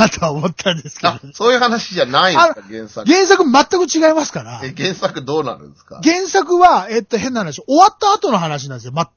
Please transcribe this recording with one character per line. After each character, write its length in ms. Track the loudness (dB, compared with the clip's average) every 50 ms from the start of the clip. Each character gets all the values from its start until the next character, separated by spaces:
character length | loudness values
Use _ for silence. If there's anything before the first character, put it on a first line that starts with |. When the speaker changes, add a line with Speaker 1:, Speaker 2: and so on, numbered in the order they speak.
| 0 0
Speaker 1:
と 160 | 0 -2 -4
は 60 | -4 -4
思 140 | -4 -4 -6
っ 60 | -6
た 200 | -4 -4 -4 -4
ん 80 | -4
で 80 | -8 -16
す 100 | -8 -4
け 80 | -4 -4
ど。 60 | -4
Speaker 2:
あ、 80 | -6 -10 -16 -8
そ 180 | -2 0 2
う 20 | 2
い 20 |
う 40 | 4
話 340 | 2 0 0 -2 -6 -6 -4
じ 80 | -2
ゃ 40 | -2
な 240 | 0 2 2 2 4
い 40 | 4
ん 40 | 4
で 40 |
す 120 | 2 2 2
か、 60 | -2
Speaker 1:
あ、 40 | -12 -16
Speaker 2:
原 180 | -14 -14 -14 -14
作。 200 | -12 -4 0 2
Speaker 1:
原 160 | 2 4 4
作 180 | 4 4 4 4
全 440 | 4 4 2 2 2 0 -2 0 0
く 200 | 0 2 2 2
違 40 |
い 20 | 2
ま 120 | 2 -2
す 60 | -4 -6
か 100 | -10 -12
ら。 180 | -12 -14 -12 -12
Speaker 2:
え、 100 | -12 -10
原 200 | -6 -6 -6 -4
作 280 | -4 -6 -6 -6 -6 -8
ど 180 | -4 -4 -4
う 20 | -4
な 120 | -4 -8
る 120 | -12 -14 -20
ん 60 | -20
で 40 | _
す 80 | _
か？ 160 | -20 -8 -2 0
Speaker 1:
原 240 | 0 0 0 -2 -2
作 280 | -2 -2 0 2 4
は、 320 | 6 6 6 6 4 0 -2
え 100 | -4 -4
っ 40 | -4
と、 140 | -2 -4 -4
変 160 | -4 -4 -4
な 80 | -4
話、 200 | -6 -6 -8 -10
終 140 | -4 0 4
わ 120 | 4 4 4
っ 100 | 4 2
た 140 | 0 0 0
後 180 | 0 0 0
の 80 | 0 0
話 280 | -2 -2 -4 -6 -8 -10
な 60 | -12
ん 20 | -12
で 20 |
す 60 | -12 -8
よ、 60 | -4
ま、 160 | -4 -4 -6 _